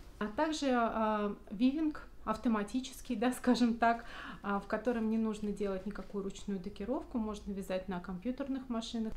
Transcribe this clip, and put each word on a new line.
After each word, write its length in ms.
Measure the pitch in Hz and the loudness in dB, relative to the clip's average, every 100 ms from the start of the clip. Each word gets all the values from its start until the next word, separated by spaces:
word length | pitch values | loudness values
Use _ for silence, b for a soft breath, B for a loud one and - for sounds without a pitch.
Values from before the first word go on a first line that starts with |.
| - - | -12 -6
А 60 | 214 | -4
также, 420 | 214 311 311 277 | 0 0 2 2
а, 640 | 247 226 220 214 214 208 202 - | 4 4 2 2 2 0 -2 -8
вивинг 580 | 190 254 294 311 - - - - | 2 4 4 2 0 -8 -8 -4
автоматический, 880 | 214 247 214 208 262 254 - - 226 | 0 2 2 2 -2 -4 -6 -4 0
да, 160 | 240 | 2
<laughs> 20 | |
скажем 420 | 247 - 240 240 233 | 4 4 6 6 6
так, 300 | 233 233 - B B 180 | 4 4 -2 B B -6
а, 180 | 202 202 | -2 -2
в 80 | - | 0
котором 420 | 214 233 233 220 | 0 2 2 2
не 80 | 220 | 2
нужно 340 | 220 208 208 | 2 0 -2
делать 340 | 196 202 190 208 | 0 0 -2 -4
никакую 380 | 202 - 202 | -6 -6 -4
ручную 360 | 190 - - 196 | -4 -4 -4 -4
докировку, 580 | 185 - 202 294 320 247 | -4 -6 -2 -2 -2 -2
можно 340 | 214 208 208 | -2 -4 -6
вязать 360 | 196 185 185 185 | -6 -2 -2 -2
на 120 | 180 | -4
компьютерных 680 | 180 180 240 254 277 269 262 | -4 -4 -4 -2 -2 -4 -2
машинах. 440 | 226 226 233 220 | -4 -2 -2 -2